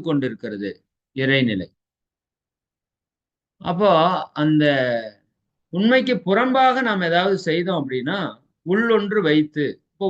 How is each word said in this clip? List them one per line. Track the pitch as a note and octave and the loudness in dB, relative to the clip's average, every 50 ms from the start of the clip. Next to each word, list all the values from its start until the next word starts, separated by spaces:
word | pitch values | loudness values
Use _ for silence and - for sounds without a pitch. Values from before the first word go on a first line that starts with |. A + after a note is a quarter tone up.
| D3+ E3 | -4 -2
கொண்டிருக்கிறது | D3+ C#3+ C3 A#2+ A2 - - A2 G#2 G2+ G2+ F#2+ - _ _ _ _ _ _ _ - C3+ C3+ | -2 -2 -2 -4 -6 -8 -12 -12 -10 -8 -8 -10 -10 _ _ _ _ _ _ _ -8 -4 -2
இறைநிலை. | C3+ C#3 C3+ B2+ A2+ G#2 F#2+ F#2 - _ _ _ _ _ _ _ _ _ _ _ _ _ _ _ _ _ _ _ _ _ _ _ _ _ _ _ _ _ _ _ _ _ _ _ _ _ _ | 0 2 2 2 0 -2 -4 -6 -10 _ _ _ _ _ _ _ _ _ _ _ _ _ _ _ _ _ _ _ _ _ _ _ _ _ _ _ _ _ _ _ _ _ _ _ _ _ _
அப்போ | - - E3+ F3+ G#3+ G3 E3+ D#3+ D#3+ F3+ F#3 D#3 - - - D3 D3+ | -6 -6 -2 0 2 4 4 4 4 2 0 -2 -6 -8 -4 -2 0
அந்த | D#3 D#3 D3+ D3 D3 C#3+ C3+ B2+ B2 A#2+ A#2 A2+ G#2+ G#2 _ _ _ _ _ _ _ _ _ _ _ D#3+ | 2 2 4 4 2 2 2 0 -2 -2 -4 -6 -10 -16 _ _ _ _ _ _ _ _ _ _ _ -4
உண்மைக்கு | F3+ G#3 A3+ B3+ C4 - B3+ B3 - - F3+ | 0 2 4 4 4 2 0 -2 -2 0 0
புறம்பாக | G3 A3 B3+ C4 B3+ C4+ C4 C4 B3+ C4 B3+ A3+ | 0 0 2 0 2 4 4 4 2 2 0 -2
நாம் | G#3 F#3+ F3+ E3 | -2 -2 0 0
ஏதாவது | E3+ F3 F#3 G3+ G3 F#3 - E3 | 0 2 2 2 0 -2 -2 -2
செய்தோம் | D#3 E3+ F3 F#3+ F3+ D#3 | -2 -2 -2 -2 -2 -2
அப்படின்னா, | C3+ B2+ B2+ B2+ A#2+ D3+ F#3+ G3+ E3+ A#2+ - _ _ _ _ _ - D#3+ F#3+ | -4 -4 -4 -6 -4 -4 -4 -4 -6 -8 -10 _ _ _ _ _ -4 -2 0
உள்ளொன்று | A3 A#3 A#3 A3 G#3+ G3+ G3 A3 G#3+ F3+ D3+ | 0 2 2 2 0 0 0 -2 0 2 2
வைத்து, | D3+ D#3 D3+ D3+ - D3+ C#3+ - - _ _ _ _ | 2 2 2 0 -2 -4 -4 -4 -6 _ _ _ _
இப்போ | - G3 F#3 | -6 -4 -2